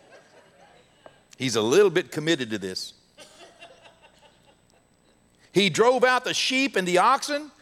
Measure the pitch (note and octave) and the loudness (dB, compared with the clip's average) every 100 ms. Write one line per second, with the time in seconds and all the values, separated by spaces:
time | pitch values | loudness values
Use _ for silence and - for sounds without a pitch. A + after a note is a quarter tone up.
0 | _ C5 _ - _ _ - _ _ _ | _ -20 _ -20 _ _ -20 _ _ _
1 | - _ _ - B2+ A2 A2 E3+ G3+ E3+ | -20 _ _ -10 -4 -2 2 4 4 2
2 | C3+ D#3 D3+ D#3 A#2+ G#2+ F#2+ F#2 - - | -4 -6 -2 -2 -4 -8 -8 -12 -14 -20
3 | _ - - - - _ E4+ - D#4+ _ | _ -20 -20 -20 -20 _ -20 -20 -20 _
4 | D#4 _ D4 _ _ _ _ _ _ _ | _ _ _ _ _ _ _ _ _ _
5 | _ _ _ _ _ F3 G3+ D3+ A#3 C4 | _ _ _ _ _ 0 0 2 2 4
6 | B3+ B3+ A3 D#3 - C4 C4+ G3 F3+ F3 | 2 0 -2 -4 -2 -2 -2 -2 0 2
7 | A3 C4+ - D4 D4+ _ | 2 2 -2 -8 -10 _